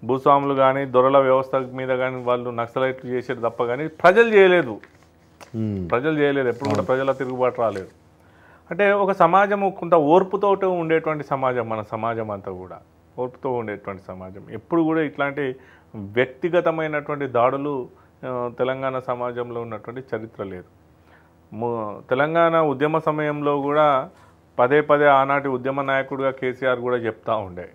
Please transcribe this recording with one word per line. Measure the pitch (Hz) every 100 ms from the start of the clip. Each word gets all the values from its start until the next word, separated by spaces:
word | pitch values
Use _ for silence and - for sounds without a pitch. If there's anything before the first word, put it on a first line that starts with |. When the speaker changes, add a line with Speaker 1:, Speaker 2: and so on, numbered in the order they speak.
Speaker 1:
భూస్వాములు | 113 131 139 143 139
కానీ, | 135 131 135 139
దొరల | 127 127 139
వ్యవస్థ | 135 131 131 135
మీద | 127 127 131
కానీ | 127 131 127
వాళ్ళు | 120 123 123
నక్సలైట్లు | 120 117 135 131 131 123
చేసేది | 123 120 120
తప్ప | 117 113
కానీ | 120 123 156
ప్రజలు | - 175 190 233
చేయలేదు. | 214 190 180 131 104 - _ _ _ _ _ - 117
Speaker 2:
మ్మ్. | 110 101 87
Speaker 1:
ప్రజలు | 117 143 156
చేయలేదు, | 143 139 127
ఎప్పుడు | 117 -
కూడా | 107
Speaker 2:
అవును. | -
Speaker 1:
ప్రజల | 131 135
తిరుగుబాటు | 131 135 127 127 120
రాలేదు. | 113 101 90 _ _ _ _ _ _ - _
అంటే | 170 202
ఒక | 202 190
సమాజము | 190 170 185 202 202 196 190
కొంత | 170
ఓర్పుతో | 170 143 175 190 196 202 190 190
ఉండేటువంటి | 180 160 160 160 151
సమాజం | 139 139 135 123 110
మన | 110 104
సమాజం | 113 110 113 110
అంతా | 101 95
కూడా, | 92 92 - _ _ _ -
ఓర్పుతో | 127 123 143
ఉండేటువంటి | 123 110 101 - 95 -
సమాజం. | 92 92 98 -
ఎప్పుడు | 110 - 170
కూడా | 160 160
ఇట్లాంటి | 151 139 139 139 139 127 - - _ 113
వ్యక్తిగతమైనటువంటి | 101 107 127 - 180 175 170 160 156 151 147 147 143
దాడులు, | 120 123 135 143 139 120 _ _ _ 131
ఆ, | 127 120 117
తెలంగాణ | 127 131 135 131
సమాజంలో | 123 123 123 120 120 120
ఉన్నటువంటి | 117 110 117 120 127 113
చరిత్ర | 110 -
లేదు. | 101 92 87 _ _ _ _ _ _ _ _ 107
ము-, | 120 117 107 104 120
తెలంగాణ | 131 147 165 170 165
ఉద్యమ | 160 131 151 160
సమయంలో | 156 151 151 147 147 143
కూడా | 139 147 151 135 139 _ - _ _ -
పదే | 123 147
పదే | 147 147 147
ఆనాటి | 139 135 139 139
ఉద్యమ | 127 123 135
నాయకుడిగా | 139 135 131 135 135
కేసీఆర్ | 127 131 123 131 123
కూడా | 123 123
చెప్తా | 113 110 - 110
ఉండే | 98 87 87